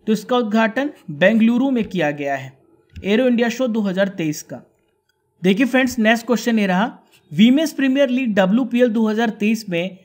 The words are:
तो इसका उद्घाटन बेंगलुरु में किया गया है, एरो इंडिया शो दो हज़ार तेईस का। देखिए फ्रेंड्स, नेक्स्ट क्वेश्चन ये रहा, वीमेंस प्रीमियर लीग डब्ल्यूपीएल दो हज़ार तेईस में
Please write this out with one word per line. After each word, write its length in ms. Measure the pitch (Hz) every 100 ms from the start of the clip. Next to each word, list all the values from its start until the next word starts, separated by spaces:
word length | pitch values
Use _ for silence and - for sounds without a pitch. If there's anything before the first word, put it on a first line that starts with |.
| -
तो 60 |
इसका 240 | 220 - 247
उद्घाटन 520 | 226 220 220 220 285 - -
बेंगलुरु 600 | 143 185 226 226 240 269
में 120 | 247
किया 280 | 214 185 151
गया 240 | 143 139 139
है, 220 | 131 - _ _ _ -
एरो 240 | 185 220 254
इंडिया 220 | 233 233
शो 180 | 220 254
दो 140 | 220
हज़ार 260 | 202 185 196
तेईस 360 | 196 160 151
का। 180 | - 127 - _ _ _ _ _ _ _
देखिए 220 | 175 190 262
फ्रेंड्स, 340 | 254 254 240
नेक्स्ट 260 | 214 226 -
क्वेश्चन 340 | 220 240 220
ये 80 | 202
रहा, 320 | 180 240 - _ _ _
वीमेंस 400 | 151 226 269 311
प्रीमियर 360 | - 269 269 277
लीग 260 | 247 254 202
डब्ल्यूपीएल 520 | 185 226 233 240 247
दो 200 | 220 220
हज़ार 220 | 214 233
तेईस 400 | 214 208 226 -
में 280 | 170 185 180